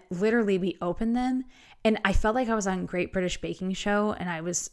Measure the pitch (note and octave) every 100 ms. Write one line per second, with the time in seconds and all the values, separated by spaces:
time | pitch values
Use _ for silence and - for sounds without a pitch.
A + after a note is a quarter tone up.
0 | - F3 G#3+ A#3+ G#3 F#3+ F#3 - F3 F3
1 | A3+ A#3+ B3+ B3+ C4 - - - A3 G#3+
2 | G3 F#3+ G#3+ A#3 A#3+ A3+ F#3+ F#3 F3+ F3+
3 | F3 F#3+ F3+ - E3 E3+ F#3 F#3 G#3 G#3
4 | G#3+ - F3+ E3 E3+ F3 -